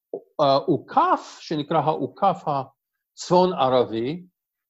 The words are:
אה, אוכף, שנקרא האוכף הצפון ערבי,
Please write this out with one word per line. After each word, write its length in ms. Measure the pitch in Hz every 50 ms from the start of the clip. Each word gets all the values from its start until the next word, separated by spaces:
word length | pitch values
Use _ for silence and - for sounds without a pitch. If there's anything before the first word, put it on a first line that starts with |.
| _ _ - - - _ _ -
אה, 160 | 151 139 135
אוכף, 800 | 135 - - 147 131 - - - - 320 359 359 - - - - -
שנקרא 380 | - - 175 151 143 - 170 160
האוכף 640 | 139 151 156 - 139 123 - - - 196 175 180 -
הצפון 1080 | - 147 139 131 - _ _ _ _ _ _ _ _ _ - - - 170 180 185 185 185
ערבי, 720 | - 135 131 127 127 117 - 107 113 117 127 156 180 - - _ _ _ _ _ _ _ _